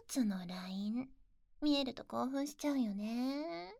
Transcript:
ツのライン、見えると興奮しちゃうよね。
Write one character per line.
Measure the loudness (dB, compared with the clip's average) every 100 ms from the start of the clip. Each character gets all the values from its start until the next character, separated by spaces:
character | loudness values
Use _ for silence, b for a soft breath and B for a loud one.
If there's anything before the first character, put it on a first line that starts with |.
| -2
ツ | 2 2
の | 2 -4
ラ | -6 -4
イ | -2 0
ン、 | 0 -4 -10 -20 _ _ 0
見 | 4 4
え | 4
る |
と | -2
興 | -4 -2 0
奮 | 0 -2
し | 0
ち | 0
ゃ |
う | 2
よ | 2
ね。 | 0 -2 0 0 0 -4 -6 -8 -14